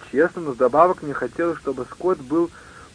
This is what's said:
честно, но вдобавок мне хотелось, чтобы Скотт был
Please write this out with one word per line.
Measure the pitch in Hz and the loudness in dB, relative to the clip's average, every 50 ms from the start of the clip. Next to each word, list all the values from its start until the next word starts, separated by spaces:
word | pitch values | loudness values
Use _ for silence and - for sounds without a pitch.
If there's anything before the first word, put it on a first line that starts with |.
| - - | -8 -2
честно, | - 131 160 - - 180 | 2 2 2 2 0 -4
но | 170 147 | -6 -6
вдобавок | 127 117 131 123 123 151 170 180 180 - | 0 2 2 4 6 6 4 4 2 -2
мне | - 147 | -6 -8
хотелось, | 135 - - 120 123 - 170 170 160 - | -6 -6 -6 -6 -4 -4 -4 -4 -4 -4
чтобы | - 143 131 127 123 - | -6 -8 -6 -6 -10 -12
Скотт | - - - 180 185 151 | -10 -4 -2 -2 -2 -2
был | 135 123 151 165 170 165 - - - - - - - - | -4 -2 -2 0 0 -2 -4 -12 -20 -20 -20 -20 -20 -20